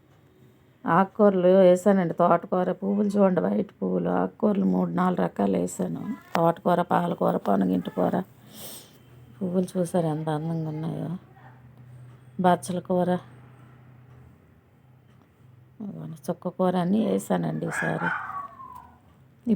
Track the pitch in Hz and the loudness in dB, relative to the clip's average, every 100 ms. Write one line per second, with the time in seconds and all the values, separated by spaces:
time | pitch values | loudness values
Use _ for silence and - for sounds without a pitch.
0 | _ _ _ _ - _ _ _ - 165 | _ _ _ _ -20 _ _ _ 0 2
1 | 190 - 208 185 180 190 180 180 208 196 | 2 4 4 6 6 8 8 6 4 2
2 | 170 - 175 170 - 185 185 180 196 202 | 2 2 4 2 2 -2 0 -2 -2 0
3 | 208 202 190 185 185 208 202 - 190 180 | 0 4 4 4 0 0 -4 -6 -4 -2
4 | 175 180 185 - 214 202 190 185 180 170 | 0 0 -2 0 0 2 2 2 0 0
5 | 185 175 170 - 196 180 180 - 180 165 | 0 0 -2 -2 0 0 -2 -4 -6 -6
6 | 196 202 - 175 165 170 - 175 175 - | -8 -10 -6 -2 0 0 0 0 0 0
7 | 175 175 175 185 - 196 185 185 - - | -2 -2 -2 -2 0 0 0 -2 -4 -2
8 | 175 185 190 - - - - - - - | -2 -2 -6 -14 -20 -20 -18 -20 -20 -20
9 | - - - - 185 185 180 185 170 180 | -20 -20 -20 -10 -4 -2 -2 -2 -2 0
10 | 165 156 156 151 160 165 156 151 160 156 | 0 -2 -4 -4 -4 -4 -6 -6 -6 -6
11 | 160 185 - - - - - - - - | -8 -8 -14 -20 -20 -20 -20 -20 -20 -20
12 | - - - - 180 175 - 180 - 180 | -20 -20 -14 -2 2 2 -2 -6 -2 0
13 | 180 180 - - - - - - - - | 0 -2 -4 -20 -20 -20 -20 -20 -20 -20
14 | - - - - - - _ _ _ - | -20 -20 -20 -20 -20 -20 _ _ _ -20
15 | _ - _ _ - - - - 202 165 | _ -20 _ _ -20 -20 -20 -16 -14 -12
16 | 160 160 - 170 180 - 185 180 175 214 | -14 -10 -8 -8 -6 -2 0 2 0 0
17 | 202 196 - 180 165 160 165 - 160 165 | 0 -2 -2 -2 -2 -4 -4 -4 -4 -2
18 | - - - 1077 1077 - 1017 - - - | -2 -4 -6 -10 -12 -16 -20 -20 -20 -20
19 | - - - _ 240 | -20 -20 -20 _ -2